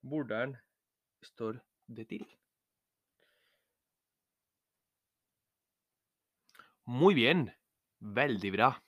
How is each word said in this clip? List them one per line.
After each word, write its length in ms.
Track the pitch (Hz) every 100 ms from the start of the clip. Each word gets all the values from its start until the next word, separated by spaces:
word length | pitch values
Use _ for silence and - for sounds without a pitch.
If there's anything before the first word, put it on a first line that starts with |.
Hvordan 540 | 127 151 123 107 131 127 _ _ _ _ _ _
står 380 | - _ 113 120 _ _ _
det 220 | 117 113
til? 180 | 208 214 _ _ _ _ _ _ _ _ _ _ _ _ _ _ _ _ _ _ _ _ _ _ _ _ _ _ _ _ _ _ _ _ _ _ _ _ _ _ _ _ _ _ - - _
Muy 300 | - 123 180
bien. 380 | 170 117 180 131 - _ _ _ _
Veldig 520 | 107 101 143 107 98
bra. 300 | 95 123 127